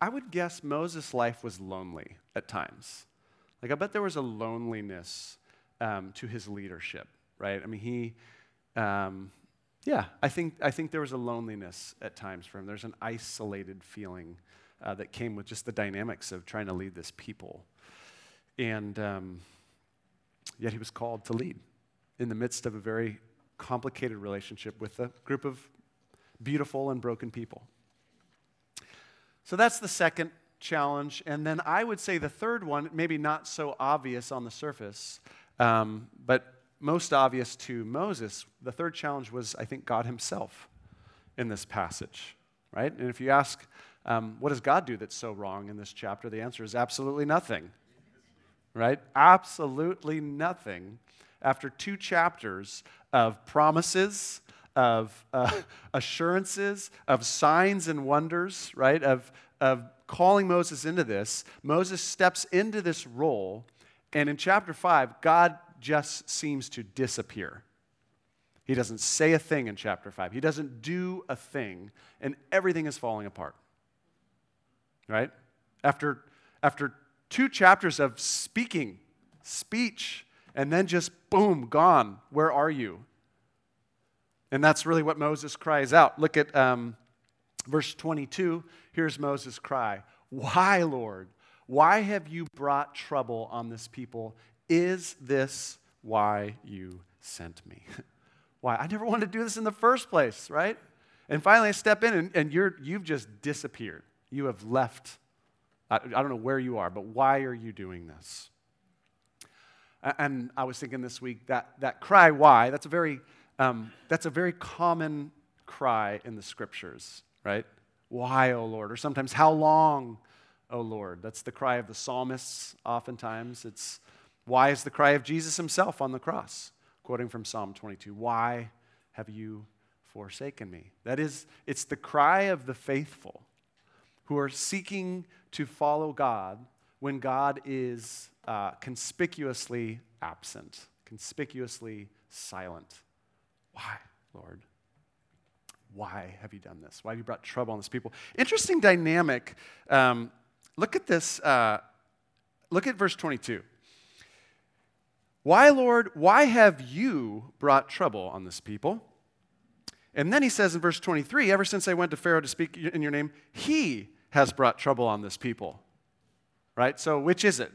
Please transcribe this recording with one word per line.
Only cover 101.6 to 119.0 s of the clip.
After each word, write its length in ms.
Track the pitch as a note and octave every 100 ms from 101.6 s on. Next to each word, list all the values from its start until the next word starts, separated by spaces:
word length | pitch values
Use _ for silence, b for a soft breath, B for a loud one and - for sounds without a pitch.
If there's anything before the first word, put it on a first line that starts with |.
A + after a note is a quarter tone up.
| G#3+
I 40 |
step 320 | G3+ - G#3
in 80 | A3+
and, 180 | G3+ F3
and 180 | F3+ D3+
you're, 220 | D#3 G3 -
you've 220 | C#3 G3
just 360 | E3 D3 G#2 G#2
disappeared. 640 | C#3+ D3 D3 - A2 D#2 - _ _
You 160 | C3+ C#3
have 180 | G2
left. 520 | G#2+ C3 B2 - - - _ _ _ _ _ _ -
I, 60 | -
I 120 | B2+
don't 200 | A#2 C#3
know 80 | B2
where 220 | A#2 C3+
you 180 | B2+ A#2
are, 140 | F2
but 140 | F#2+
why 400 | G2+ A2 C3+ C#3
are 100 | C3+
you 180 | A#2+ A2+
doing 340 | G2+ F#2+ F2+ E2
this? 440 | D2 D#2 - - _ _ _ _ _ _ _ _ - - b b b b b
A-, 120 | C3+ D3+
and 320 | C#3+ C3+ B2 -
I 60 |
was 140 | C3 B2
thinking 220 | C3 C3
this 220 | B2 A#2+
week 240 | B2+ A#2 -
that, 240 | B2+ - -
that 240 | C3+ -
cry, 300 | - G3 E3+
"Why?" 360 | D3 D3+ B2 A#2+
that's 160 | C#3+
a 60 | D3+
very, 300 | E3 E3 C3+ - b b -
um, 340 | C3 A#2 A2+ - -
that's 180 | D#3+ E3
a 40 |
very 220 | C#3+ F3+
common 800 | F3 - - E3+ E3 D#3 D3+ D3 - _ _
cry 560 | - - C3+ A2+ G#2 G#2 A#2+
in 100 | G#2+
the 60 |
scriptures, 800 | F#2+ - G#2+ - F#2 A#1+ - - _ _
right? 200 | G#2 G2+ - _ _ _ -
"Why, 420 | A#2+ B2 C3 C3
O 140 | B2 A2+
Lord?" 260 | A2 G#2
Or 40 |
sometimes, 360 | A#2+